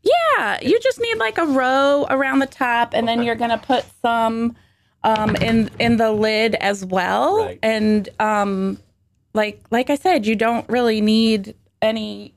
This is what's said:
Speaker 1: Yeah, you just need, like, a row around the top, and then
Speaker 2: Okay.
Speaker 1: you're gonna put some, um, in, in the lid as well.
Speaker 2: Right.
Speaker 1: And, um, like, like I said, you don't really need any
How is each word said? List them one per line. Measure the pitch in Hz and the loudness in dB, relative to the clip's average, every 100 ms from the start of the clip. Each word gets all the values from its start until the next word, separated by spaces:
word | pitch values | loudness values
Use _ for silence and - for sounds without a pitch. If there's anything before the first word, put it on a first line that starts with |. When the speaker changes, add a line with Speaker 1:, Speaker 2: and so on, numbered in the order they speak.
Speaker 1:
Yeah, | 415 679 659 494 214 - | 2 2 2 0 -2 -2
you | 240 440 | 0 2
just | 523 - | 2 -2
need, | 466 453 | -4 -2
like, | 220 415 | -2 -2
a | |
row | 330 269 254 269 277 285 - | 0 0 2 2 2 2 0
around | 269 269 269 | -2 0 0
the | 269 | -2
top, | - 247 233 233 | -2 -2 0 0
and | - 226 | 0 0
then | 233 | 0
Speaker 2:
Okay. | 240 | -2
Speaker 1:
you're | 226 | -2
gonna | 233 226 | -2 -4
put | - 254 - _ | 0 -2 -2 _
some, | 233 233 226 226 233 233 _ _ _ _ | -2 0 0 0 -4 -6 _ _ _ _
um, | 220 214 214 208 | 0 0 0 0
in, | 226 226 214 - | 2 2 0 -2
in | 233 | 0
the | 233 226 | 2 2
lid | 214 220 214 226 | 2 0 2 0
as | - 196 202 | 0 -2 -4
well. | 185 185 185 202 285 415 | -4 -2 0 0 0 0
Speaker 2:
Right. | 427 - | -2 -2
Speaker 1:
And, | 220 220 214 214 190 - | -2 0 2 0 -2 -4
um, | 214 208 202 190 196 196 _ _ _ _ _ | 0 0 0 -2 -4 -6 _ _ _ _ _
like, | 214 214 208 - | -4 -4 -6 -4
like | 233 254 | -2 0
I | |
said, | 285 370 320 | 0 2 2
you | 214 | 0
don't | 214 226 233 - | 0 0 -2 -2
really | 240 240 220 | 0 0 2
need | 214 220 226 214 202 - _ _ | 2 4 2 0 -4 -18 _ _
any | 220 220 214 202 208 | -2 -2 -8 -14 -18